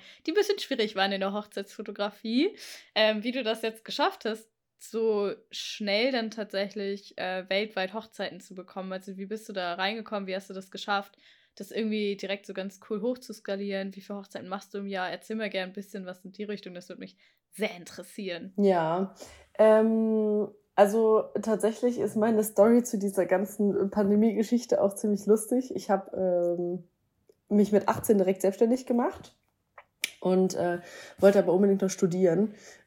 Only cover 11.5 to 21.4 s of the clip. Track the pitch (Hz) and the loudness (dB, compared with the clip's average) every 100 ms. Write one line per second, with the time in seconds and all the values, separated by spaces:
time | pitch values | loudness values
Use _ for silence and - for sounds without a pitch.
11.5 | - 208 202 220 214 202 196 190 202 - | -18 -10 -4 -2 -2 -2 -4 -6 -8 -10
12.5 | 190 190 - - 214 233 254 - 208 - | -10 -10 -10 -8 -4 -4 -4 -8 -14 -8
13.5 | 196 202 196 196 196 - 202 196 - 185 | -6 -4 -6 -8 -10 -12 -12 -12 -14 -10
14.5 | 196 - 202 196 196 180 180 - 220 208 | -12 -10 -10 -6 -4 -6 -8 -8 -6 -4
15.5 | 190 185 196 196 202 180 190 185 190 208 | -6 -6 -10 -12 -12 -12 -14 -16 -12 -10
16.5 | 202 - 175 185 180 190 _ _ _ _ | -10 -12 -16 -14 -16 -16 _ _ _ _
17.5 | - - 175 165 - 180 - 185 170 190 | -6 -6 -6 -16 -16 -16 -10 -10 -10 -8
18.5 | - 196 175 160 175 196 - - - _ | 2 4 4 2 0 -2 -8 -20 -20 _
19.5 | - 220 220 220 220 220 220 214 208 202 | 4 8 8 6 2 2 2 2 0 -2
20.5 | - _ - 202 220 220 220 - 214 | -8 _ 4 6 6 4 2 2 -4